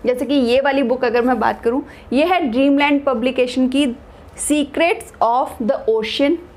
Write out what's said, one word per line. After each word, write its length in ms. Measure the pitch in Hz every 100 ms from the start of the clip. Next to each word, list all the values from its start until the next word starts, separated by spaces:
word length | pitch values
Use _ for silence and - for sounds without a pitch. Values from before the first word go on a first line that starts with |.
| 226
जैसे 200 | 247 240
कि 80 |
ये 260 | 285 233 254
वाली 220 | 277 269
book 220 | 240 254
अगर 180 | 247 240
मैं 160 | 247 240
बात 200 | 226 214
करूँ, 200 | 233 262 285 - -
ये 120 | 247
है 160 | 330 359 302
Dreamland 540 | 233 277 277 285 285
Publication 640 | 277 240 247 254 247 262 254
की 180 | 269 285 240 - - - -
Secrets 760 | - 302 285 - 339 453 - -
of 400 | 226 247 302 -
the 160 | 220 180 -
Ocean। 460 | 220 214 - 285 339 -